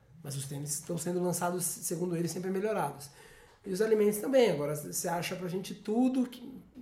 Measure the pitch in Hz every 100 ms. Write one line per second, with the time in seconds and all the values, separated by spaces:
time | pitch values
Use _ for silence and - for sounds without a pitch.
0 | - - 147 135 - 143 147 - - 170
1 | 180 180 175 170 180 180 175 - - 165
2 | 180 170 170 190 185 190 214 202 147 -
3 | - - - - - _ 196 185 220 214
4 | 208 208 302 262 226 151 147 147 180 175
5 | 185 170 165 175 180 180 185 - - 220
6 | 262 262 240 - - - - -